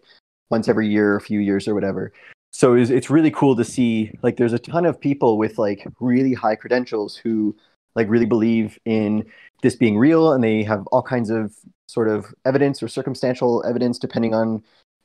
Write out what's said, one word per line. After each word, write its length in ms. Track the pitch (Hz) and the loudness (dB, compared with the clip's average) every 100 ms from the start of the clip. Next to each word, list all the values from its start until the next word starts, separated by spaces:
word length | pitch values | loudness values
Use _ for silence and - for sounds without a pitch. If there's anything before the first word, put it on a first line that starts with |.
| _ _ _ _ _ | _ _ _ _ _
once 200 | 117 110 | -2 0
every 200 | 110 107 | 0 2
year, 280 | 104 104 101 | 2 2 0
a 40 | |
few 200 | - 104 | -2 -2
years 280 | 101 98 104 | 0 -2 -2
or 60 | |
whatever. 400 | 104 98 92 98 - - - _ | -2 -2 -6 -8 -14 -20 -20 _
So 220 | - 131 | 0 4
it's, 160 | 123 120 | 4 4
it's 200 | 135 - | 0 2
really 200 | 143 156 | 2 2
cool 240 | - 143 | 2 2
to 100 | 120 | 2
see, 460 | 117 - 120 113 107 - | 0 0 0 0 -4 -2
like, 140 | 123 - | -4 0
there's 160 | 120 | 0
a 60 | 120 | 0
ton 260 | - 165 | -4 -2
of 160 | 175 143 | 0 -2
people 380 | 143 139 131 107 | -4 0 2 2
with, 180 | 107 - | 0 -2
like, 300 | 107 101 - - | -4 -4 -10 -8
really 340 | 123 123 135 | -2 0 0
high 220 | 120 113 107 | -2 -2 -4
credentials 600 | 113 123 123 113 104 - | -2 -4 -2 -6 -6 -8
who, 400 | 117 110 107 104 _ _ _ | -4 -2 -2 -4 _ _ _
like, 140 | - 110 | -4 0
really 180 | 117 113 | 0 2
believe 500 | 113 113 113 107 - | 2 2 0 -2 -6
in 400 | - 110 104 107 104 - - _ | -4 -2 0 -2 -6 -16 -20 _
this 140 | 127 - | -2 2
being 200 | 117 104 | 0 4
real, 360 | 135 165 160 | 4 4 4
and 100 | 135 | 4
they 220 | 113 110 | 2 0
have 200 | 107 107 98 | 0 -2 0
all 140 | 127 | -2
kinds 280 | - 127 107 | 0 -4 -2
of 240 | 113 107 - - _ _ | -4 -4 -10 -20 _ _
sort 220 | - 110 | -2 0
of 260 | 107 95 - | -2 -6 -6
evidence 380 | 131 135 139 135 | -2 2 0 -2
or 60 | 113 | -8
circumstantial 760 | - 135 127 127 127 127 117 | -8 -8 -4 -4 -2 0 0
evidence, 360 | - 117 123 113 | -2 -2 -2 -2
depending 340 | - 131 113 | -6 -2 0
on 300 | 110 113 110 - _ _ _ | 0 -2 -4 -8 _ _ _